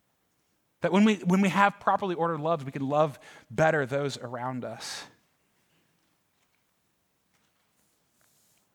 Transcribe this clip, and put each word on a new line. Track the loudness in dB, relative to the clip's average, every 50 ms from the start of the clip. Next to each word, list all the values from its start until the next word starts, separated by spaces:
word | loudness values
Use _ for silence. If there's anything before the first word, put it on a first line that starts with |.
| _ _ _ _ _ _ _ _ _ _ _ _ _ _ _ _
That | -2 0
when | 4 6 6
we, | 6 4
when | 2 2 2 2 4
we | 4 2
have | 4 4 2 2 2 0
properly | 0 0 0 0 -2 -4 -2
ordered | -2 -2 -2 -2 -2
loves, | -2 -2 -2 -2 -4
we | -8
can | -8 -6 -4 0
love | 2 2 2 2 -2 -8 -18 -20 -20 -20 -20 _
better | 0 2 2 2 2 2 -2
those | -2 -2 -4 -4 -4 -6
around | -8 -10 -10 -8 -6 -6 -6 -6 -6 -8
us. | -10 -10 -12 -12 -12 -12 -12 -14 -16 _ _ _ _ _ _ _ _ _ _ _ _ _ _ _ _ _ _ _ _ _ _ _ _ _ _ _ _ _ _ _ _ _ _ _ _ _ _ _ _ _ _ _ _ _ _ _ _ _ _ _ _ _ _ _ _ _ _ _ _ _ _ _ _ _ _ _ _ _ _ _ _